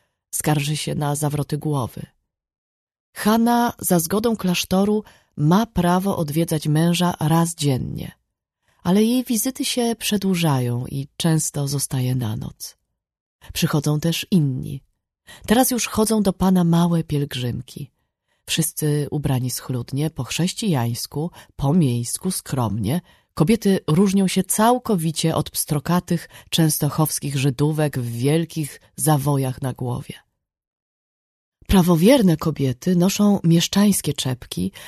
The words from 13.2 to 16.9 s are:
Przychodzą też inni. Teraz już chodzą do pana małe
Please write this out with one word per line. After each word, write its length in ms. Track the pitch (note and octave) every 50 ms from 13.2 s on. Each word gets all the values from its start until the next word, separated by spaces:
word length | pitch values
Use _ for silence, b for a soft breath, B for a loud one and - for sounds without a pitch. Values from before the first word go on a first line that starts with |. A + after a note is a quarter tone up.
| _ _ _ _ B B -
Przychodzą 460 | - F3 D#3 - D3+ C#3 D3+ D3+ D3+
też 280 | - E3+ E3 - - -
inni. 500 | G#3+ F3 D3 C#3 B2+ C3+ D3 D3+ C#3 C#3 - _ _ _ _ _ _ _ B B B B B
Teraz 260 | - G#3 B3 C4 -
już 160 | B3+ A3+ -
chodzą 360 | - - G#3+ A3 G#3+ A3 A3 G3+
do 100 | G3 F3
pana 300 | - F3+ F#3+ F#3+ F3+ F3
małe 400 | E3+ E3+ E3+ E3+ E3+